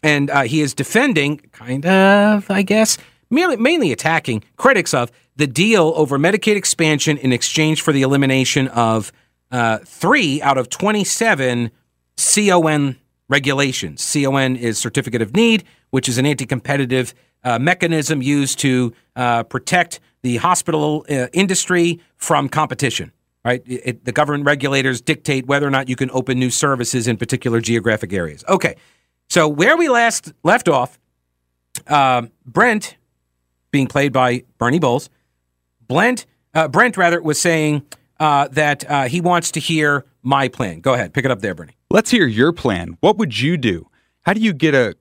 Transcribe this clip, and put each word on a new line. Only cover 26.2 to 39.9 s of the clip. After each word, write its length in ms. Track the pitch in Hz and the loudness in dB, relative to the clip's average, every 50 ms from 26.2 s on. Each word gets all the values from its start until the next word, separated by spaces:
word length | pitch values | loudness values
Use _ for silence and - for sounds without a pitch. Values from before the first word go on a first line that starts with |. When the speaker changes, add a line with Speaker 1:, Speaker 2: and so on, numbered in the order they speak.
| 123 - 131 127 | -2 -2 -2 -2
Speaker 1:
new 120 | 127 127 | 0 -2
services 580 | - - - 143 135 123 120 - - 127 113 123 | -2 0 0 0 0 0 -2 -4 -2 -2 -2 -2
in 80 | 117 | -2
particular 440 | 98 - - - 123 - 127 117 117 | -4 -2 -4 -4 -4 -2 0 0 0
geographic 500 | 113 110 117 117 95 117 107 107 - 85 | 0 0 -2 0 0 0 -2 -2 -4 -6
areas. 320 | 98 95 85 78 73 71 - | -6 -6 -6 -6 -10 -12 -4
Okay, 300 | - 190 180 - 156 85 _ _ _ _ _ _ _ _ _ _ _ | -2 -2 0 0 -4 -6 _ _ _ _ _ _ _ _ _ _ _
so 180 | - 175 156 151 | 0 2 2 2
where 260 | 147 143 170 247 302 | 2 2 4 4 4
we 140 | 330 349 302 | 4 2 2
last 460 | 254 233 233 233 220 - _ - - _ _ | 2 2 2 2 0 -4 _ -12 -20 _ _
left 240 | 160 208 247 - 170 | 2 2 2 2 2
off, 300 | 147 131 123 - _ _ _ _ _ _ _ _ _ _ _ _ _ _ _ _ _ - _ | 2 2 0 -4 _ _ _ _ _ _ _ _ _ _ _ _ _ _ _ _ _ -18 _
uh, 400 | - 147 147 139 131 127 123 117 113 _ _ _ | 0 2 4 4 4 2 0 -2 -6 _ _ _
Brent, 520 | 127 110 - 220 247 220 214 - - - _ _ _ _ _ _ _ _ _ _ _ _ _ _ _ | -6 0 2 2 4 2 0 -4 -8 -18 _ _ _ _ _ _ _ _ _ _ _ _ _ _ _
being 160 | - 143 135 | 0 0 0
played 260 | - - 143 139 143 | 0 0 0 0 2
by 320 | 117 135 127 123 120 123 - _ _ _ | 2 2 2 2 0 -2 -6 _ _ _
Bernie 200 | 117 120 135 175 | 0 0 2 2
Bowles, 300 | 156 131 120 - - - _ _ _ _ _ _ _ _ _ _ _ _ _ _ _ _ | 2 2 0 0 -4 -8 _ _ _ _ _ _ _ _ _ _ _ _ _ _ _ _
Brent, 380 | 123 160 196 240 254 226 - _ _ _ _ _ | 0 2 2 2 0 -2 -8 _ _ _ _ _
uh, 160 | _ 160 160 147 | _ 0 0 2
Brent, 300 | 127 185 233 247 - 190 | 2 2 2 2 2 2
rather, 240 | 185 170 170 170 | 2 2 2 0
was 180 | 165 156 147 - | 0 -2 -2 0
saying, 460 | - 175 165 160 156 151 147 147 139 _ - _ _ _ _ _ | 0 0 2 2 2 0 0 -2 -4 _ -20 _ _ _ _ _
uh, 300 | 156 151 143 139 143 139 | 0 2 2 2 0 0
that, 360 | 131 151 151 147 143 139 - - | 0 0 0 0 0 -2 -4 -4
uh, 140 | 147 143 135 | -2 -2 -2
he 180 | 123 120 180 | -2 -2 -2
wants 280 | 165 175 180 170 160 - | 0 2 2 2 0 -2
to 80 | - 160 | -6 -6
hear 440 | - - 165 156 151 147 | -4 -2 -2 0 0 0